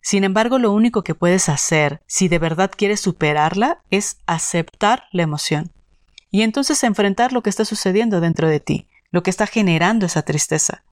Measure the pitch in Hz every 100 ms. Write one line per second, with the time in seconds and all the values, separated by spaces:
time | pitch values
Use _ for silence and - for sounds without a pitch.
0 | - 196 196 196 233 262 226 208 233 220
1 | 180 156 175 185 - 143 - 160 147 151
2 | _ - 185 170 165 160 190 - 202 208
3 | 190 - 151 151 156 185 247 - _ 196
4 | - - - 165 - 170 165 _ - -
5 | - 180 165 147 - 151 170 _ _ _
6 | _ - _ 196 220 247 269 302 247 202
7 | 202 196 247 247 214 196 220 214 190 196
8 | 233 185 165 160 160 151 - 151 _ _
9 | _ 175 185 185 208 226 190 160 175 226
10 | 180 165 - 151 - 156 - - _